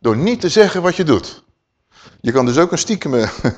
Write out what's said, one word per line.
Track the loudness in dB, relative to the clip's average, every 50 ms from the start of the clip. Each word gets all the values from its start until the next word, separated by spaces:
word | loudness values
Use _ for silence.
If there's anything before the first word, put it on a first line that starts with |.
door | -2 -2 0
niet | 0 0 -2 -2 -2
te | -2 -2
zeggen | 4 4 4 4 2 0 -2
wat | -2 0
je | 0 0
doet. | 2 2 0 0 -6 -18 -20 _ _ _ _ _ _ _ _ _ _ _ _ -20 -20 _ _
Je | -4 0 0
kan | 2 2
dus | 2 2 2
ook | 2 2 0
een | -6
stiekeme | -4 -4 -4 -4 -4 -2 0 0 0 -2 -4 -4 -4 -4 -4